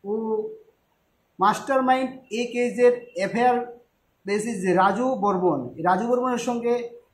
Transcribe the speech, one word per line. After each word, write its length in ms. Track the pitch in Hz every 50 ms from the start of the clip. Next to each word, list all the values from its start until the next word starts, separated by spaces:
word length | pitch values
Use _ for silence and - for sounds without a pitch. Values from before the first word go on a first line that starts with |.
| _
ও 80 | 196 214 220 226 220 220 214 214 - - - - _ _ _ _ _ _ _ _ _ _ _ _ _ _ -
মাস্টারমাইন্ড 720 | 185 208 214 - - - 269 262 262 254 262 262 262 254 - - - _ 208 226
এই 60 | 240 240 -
কেসের 400 | 240 240 240 196 226 247 240 240 240 - - - 170 196
এফআইআর 320 | 190 - 233 247 247 240 240 233 - - - _ _ _ _ _ _ _ _ _
বেসিস 300 | 196 202 214 214 240 233 185 180
যে 80 | 190 175
রাজু 340 | 185 185 196 196 208 247 262 262 202 190
বর্মন, 360 | 202 190 180 180 180 156 135 123 123 - -
এই 60 | 160 175
রাজু 160 | 185 190 226 240
বর্মনের 360 | 247 247 247 254 247 233 - 247
সঙ্গে 260 | 240 233 233 240 240 240 240 - - - _ _